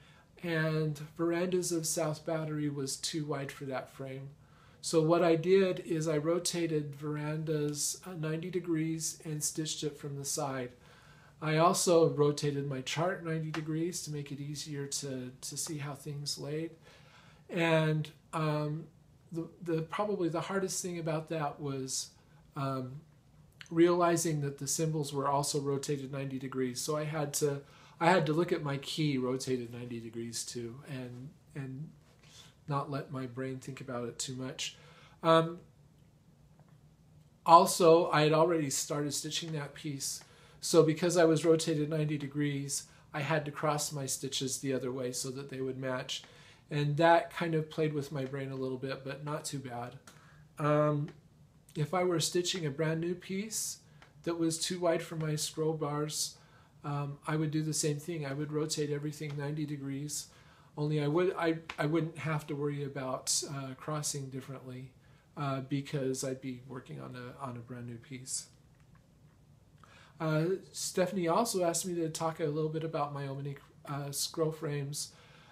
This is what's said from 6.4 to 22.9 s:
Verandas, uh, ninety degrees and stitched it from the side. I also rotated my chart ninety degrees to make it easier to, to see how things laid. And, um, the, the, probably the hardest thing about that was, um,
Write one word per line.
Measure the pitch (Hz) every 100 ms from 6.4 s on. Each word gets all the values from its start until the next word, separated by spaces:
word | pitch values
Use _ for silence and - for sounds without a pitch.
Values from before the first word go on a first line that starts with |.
| 175 175 165 156 147 139
Verandas, | 151 147 147 156 156 156 147 147 - - 185
uh, |
ninety | 180 156 160 180
degrees | 175 175 160 160 160 160 - 165
and | 151
stitched | 147 - 156 -
it | 151 147
from | 147 139
the |
side. | 139 - 139 131 123 - - - - - - -
I | 156 156
also | 170 185 - 165 160
rotated | 139 147 143 147 139 143
my | 135
chart | 131 - 175 185 165
ninety | 160 156
degrees | 156 156 156 170 175
to | -
make | 151 143
it | 143
easier | 143 147 160 143 139
to, | - 139 131 127 127
to | - 143
see | - 151
how | 143 139
things | 156 143 143 -
laid. | 143 151 165 - - - - - - - -
And, | 190 165 160 156 156 151 - -
um, | 165 156 151 151 151 185 - - - -
the, | 165 160 -
the, | 170 160
probably | 160 - 214 190 170
the | 160
hardest | - 196 185 -
thing | 180 175
about | 160 156 160
that | 165 143 -
was, | 147 135 131 - - - - - - 151
um, | 135 135 127